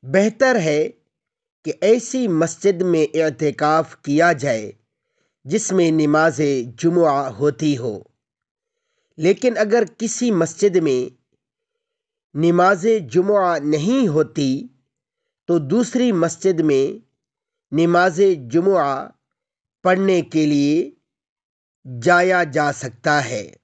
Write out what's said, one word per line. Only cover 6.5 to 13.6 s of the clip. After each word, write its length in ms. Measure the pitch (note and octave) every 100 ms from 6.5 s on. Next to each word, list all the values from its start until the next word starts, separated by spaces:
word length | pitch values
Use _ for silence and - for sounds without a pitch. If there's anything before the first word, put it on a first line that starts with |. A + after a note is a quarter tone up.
| C#3 B2 A#2+
जुमा 440 | E3+ F3 E3 C#3 C#3
होती 420 | G#2 D3 D3 D#3 C#3
हो, 180 | A#2+ G2+ - _ _ _ _ _ _ _ _ _ _ -
लेकिन 380 | D#3 D3 B3+ G#3
अगर 300 | G#3 A#3 G#3 _
किसी 320 | A3 - B3
मस्जिद 440 | F#3+ E3 - G3+ F3+
में 340 | D#3+ B2+ B2 _ _ _ _ _ _ _ _ _ _ _ _ C#3+
नमाज 500 | E3 F3 F3+ G3 G3+ A3 C#3+
जुमा 500 | C3+ F#3+ G#3 F3+
नहीं 480 | E3